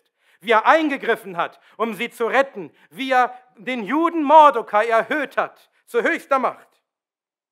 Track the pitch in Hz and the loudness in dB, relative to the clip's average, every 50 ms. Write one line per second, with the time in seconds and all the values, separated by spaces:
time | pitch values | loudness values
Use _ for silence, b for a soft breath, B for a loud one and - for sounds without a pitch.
0 | _ _ b b b b b b - 208 226 214 226 240 277 330 320 302 277 254 | _ _ b b b b b b -2 2 2 2 4 4 4 4 2 0 -4 -4
1 | - - 226 - - 202 175 170 160 131 - _ b b b b 214 233 214 175 | -2 -4 -4 -4 -4 -12 -6 -6 -6 -6 -8 _ b b b b -6 -6 -4 -8
2 | 233 - - - 233 220 196 254 269 269 - 208 170 131 b b b b - 180 | -8 -10 -6 -6 -6 -2 0 0 0 0 -4 -14 -14 -14 b b b b -12 -10
3 | 269 262 262 254 254 262 254 - _ _ _ _ 196 196 254 247 214 180 254 311 | -6 -2 0 0 0 0 -4 -14 _ _ _ _ -10 -8 -8 -6 -6 -4 -2 -2
4 | 330 339 339 330 302 269 294 320 302 294 - 226 214 - - 208 220 233 226 226 | -2 -2 -2 -2 0 4 6 6 6 6 4 0 -6 -2 -2 -2 0 2 0 -2
5 | 214 - 269 311 277 - - - 185 139 - _ _ _ _ _ _ _ - 240 | 0 0 -2 -4 -4 -2 -2 -4 -4 -4 -8 _ _ _ _ _ _ _ -4 -2
6 | 202 277 339 277 - _ 277 269 247 196 - - - _ _ _ _ _ _ _ | 0 0 -2 -4 -4 _ -2 0 0 -2 -6 -6 -20 _ _ _ _ _ _ _
7 | _ _ _ _ _ _ _ _ _ _ | _ _ _ _ _ _ _ _ _ _